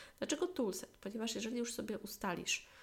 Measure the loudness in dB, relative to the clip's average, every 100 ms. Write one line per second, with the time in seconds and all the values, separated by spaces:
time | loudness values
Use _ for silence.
0 | -12 -4 0 2 2 4 2 2 -6 -8
1 | -6 -2 0 0 0 2 0 0 -2 -2
2 | -4 -2 0 0 2 0 -2 -18